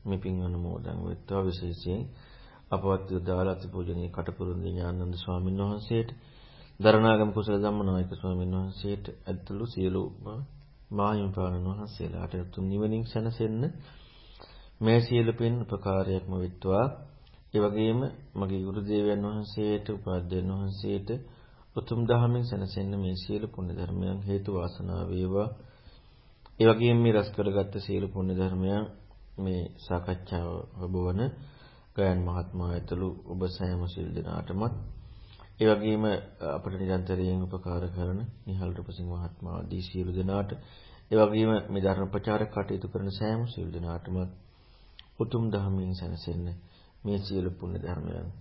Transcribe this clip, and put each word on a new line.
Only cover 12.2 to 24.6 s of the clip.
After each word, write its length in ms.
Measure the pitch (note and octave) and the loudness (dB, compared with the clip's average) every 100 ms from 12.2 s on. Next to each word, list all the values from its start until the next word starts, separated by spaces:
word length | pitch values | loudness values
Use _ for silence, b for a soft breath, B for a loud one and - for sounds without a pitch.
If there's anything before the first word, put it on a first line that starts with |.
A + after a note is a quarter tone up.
| F2 F2+ | -6 -6
උතුම් 300 | F2+ - F#2+ | -8 -4 -2
නිවනින් 380 | G2 G#2+ A2 A#2 | 0 0 -2 -2
සැනසෙන්න 580 | A2 A2+ A#2 A2+ A2 D3+ - B B B B B B B B B - | -2 -4 -2 -2 0 -2 -4 B B B B B B B B B 2
මේ 220 | A2 A#2 | 6 6
සියලු 300 | A#2 A#2+ A2+ | 8 4 4
පින් 200 | A#2 A#2 A#2+ | 4 2 2
උපකාරයක්ම 760 | G#2+ G2+ G2+ F#2+ F#2+ F#2+ F#2 F#2 | -2 -2 2 2 2 0 -2 -4
වෙත්වා. 500 | F2+ F2+ F#2+ F#2+ C3 - - B B B - | -4 -4 2 4 2 -2 -16 B B B -2
ඒ 140 | G#2+ | 2
වගේම 380 | G#2 G#2+ A2 A#2+ C3+ - - | 4 4 4 2 0 -6 -10
මගේ 300 | - G2 F#2+ | -4 -2 -2
ගුරු 180 | F#2+ G2+ | -2 -4
දේවයන් 400 | G2+ G#2 G#2 G2+ | 0 2 4 2
වහන්සේට, 600 | G#2 G#2+ G2+ G#2+ G#2 G#2 G#2 | 0 -4 -6 -2 0 0 -2
උපාධ්‍යයන් 600 | G2+ - F2+ F2 F#2 F#2 | -6 -2 -2 0 -2 0
වහන්සේට 600 | G2 G2 G2 G2+ G2+ G2+ C3+ B B B B B - | -2 -2 -4 -4 -4 -2 -6 B B B B B -8
උතුම් 240 | - A#2 | -2 0
දහමින් 400 | A#2 A#2 A#2+ A#2+ | 4 6 6 2
සැනසෙන්න 480 | A#2 G2 G2 G2+ G2 G2 | 0 -2 -4 -4 -2 -2
මේ 200 | F#2 F#2 | -2 -4
සියලු 320 | - G#2 A2 | -4 -4 -4
පුණ්‍ය 260 | - F#2 | -6 -6
ධර්මයන් 460 | E2+ F2+ F#2 F#2 G2 | -4 -4 -2 -2 -2
හේතු 280 | G2 G2 G2 | -2 -2 0
වාසනා 500 | F#2+ | -2